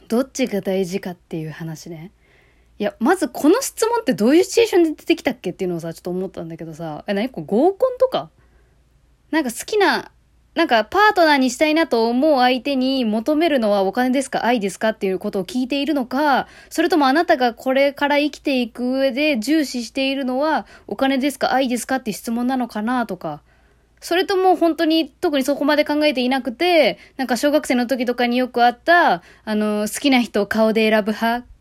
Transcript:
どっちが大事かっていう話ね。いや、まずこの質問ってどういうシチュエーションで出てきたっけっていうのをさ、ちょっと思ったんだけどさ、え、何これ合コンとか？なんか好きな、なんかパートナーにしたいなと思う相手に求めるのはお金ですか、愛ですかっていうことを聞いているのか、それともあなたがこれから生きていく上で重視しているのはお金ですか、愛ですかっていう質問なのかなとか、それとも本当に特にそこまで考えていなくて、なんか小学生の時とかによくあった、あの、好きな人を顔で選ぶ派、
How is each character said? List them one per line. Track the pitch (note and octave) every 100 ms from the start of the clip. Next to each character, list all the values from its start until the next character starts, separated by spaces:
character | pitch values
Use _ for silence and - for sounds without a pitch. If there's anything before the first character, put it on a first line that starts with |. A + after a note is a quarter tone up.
| -
ど | A3+
っ | C4
ち | - A#3+
が | G3
大 | G3 F#3+
事 | F3 G3
か | F#3
っ | F3
て | _ D#3+
い | D#3
う |
話 | C#3+ E3 D3+ E3+
ね。 | D#3 F3 _ _ _ _ _ _ -
い |
や、 | G3+ -
ま | A#3+ F#4
ず | D4+
こ | - D4
の | A#4
質 | - - A4
問 | A#4
っ |
て | F4
ど | G#3 A3+
う | E4
い |
う |
シ | F#4
チ | A#4
ュ |
エ | A4+
ー |
シ | F4+
ョ |
ン |
で | D#4+
出 | D4+
て | - E4
き |
た | C#4+
っ | -
け | F#3
っ |
て | E3+ F#3
い |
う |
の | E3
を |
さ、 | E3 -
ち |
ょ |
っ |
と | F3+
思 | F#3 F#3
っ |
た | -
ん | E3
だ | D#3+
け | E3
ど | D3+
さ、 | D#3+ D3 -
え、 | G3+
何 | B3+
こ | F3+
れ | D3
合 | G#3 F4
コ | G4 C5
ン | B4
と | C5
か？ | - - _ _ _ _ _ _ _ _ _ -
な | D#4+
ん |
か | C4
好 | - -
き | G#4+
な、 | E4+ G#3+ - _ _ _ _
な | - E4
ん |
か | A3+ G#3+
パ | F#4+ G#4+
ー | G4+
ト | D#4+
ナ |
ー | C#4
に | C4
し | -
た | D#4
い |
な | D#4 E4
と | A3+ A3+
思 | B3 D#4 C4+
う |
相 | B3+ C4
手 | C#4+ C4
に | C4 C4+
求 | A3 A3 C4 D4+
め | E4
る | C4+
の | G#3+
は | G3+
お | G3
金 | B3 B3+
で | C4+
す | B3+
か、 | - A#3
愛 | B3
で | F#3+
す | -
か | A3
っ | A3
て | G3
い |
う | F#3
こ | G#3
と | G3+
を |
聞 | F3+ B3+
い | B3+
て | C#4+
い | C#4+
る | D4
の | A#3
か、 | C#4 D4+ A#3 - - -
そ | -
れ | F4
と | E4+
も | C4
あ |
な | D4+ F4+
た | C#4
が | B3 A#3
こ | C4
れ | C4 C#4+
か | C#4 C#4+
ら | C#4+
生 | D4
き | -
て | D4+ B3+
い | A3+
く | - B3 C4
上 | C4+
で | B3 D4+ A#3+
重 | G#3+ D#4 C4
視 | B3
し | A3+
て | C#4 C4+
い | C#4
る |
の | B3+ B3+
は | D#4 B3+ - - -
お | G3+
金 | C4+ C4+
で | C#4+
す | -
か、 | -
愛 | B3+ B3+
で | A#3+
す | -
か | C4
っ |
て | A#3
い |
う | F3+
質 | A#3+
問 | A#3 B3
な | C4
の | A#3+
か | G#3+
な | A3 B3+ A3
と | F3
か、 | D#3+ D3 _ _ _ _ _ _
そ | - F4
れ |
と | G4 F#4+
も | F#4 F4
本 | E4 D4+
当 | D#4+
に | D#4+ C#4+
特 | - F4 C#4+
に |
そ | C4+ C#4
こ | C#4+
ま | D4
で |
考 | D4 D4 D4+
え |
て | B3+
い | B3
な | C4+
く | C4
て、 | A3+ F4 E4 A3 - - -
な | B3+
ん |
か | A#3+
小 | C#4+
学 | C#4+ -
生 |
の | B3 A#3+
時 | B3+ B3
と |
か | B3 B3
に | B3
よ | B3
く | A#3+
あ | A#3+
っ | A#3+
た、 | D#4+ F4 C4+ F3 - - A3
あ | G#3+
の、 | G#3+ G#3 G#3+
好 | -
き | C#4+
な | B3+
人 | A3+ G#3+
を | G3+
顔 | G#3+ A3
で | A3 A3
選 | A3
ぶ | G3+
派、 | G#3 A#3 A#3+ - -